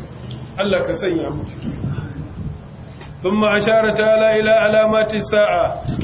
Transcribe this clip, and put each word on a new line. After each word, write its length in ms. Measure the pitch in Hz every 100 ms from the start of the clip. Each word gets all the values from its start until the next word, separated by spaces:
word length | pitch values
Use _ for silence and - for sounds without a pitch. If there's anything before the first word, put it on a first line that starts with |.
| - - - - - -
Allah 280 | 202 180 170
ka 60 | 165
sanya 340 | 190 160 143
mu 140 | 147 -
ciki. 260 | - - - - - - - - - - - - - - - - -
ثم 200 | 180 214 214
أشار 460 | 208 208 220 220
تعالى 460 | 208 214 220 220 220
إلى 100 | 214
علامات 640 | 220 214 214 220 220 214
الساعة 680 | 214 190 208 202 175 - - - -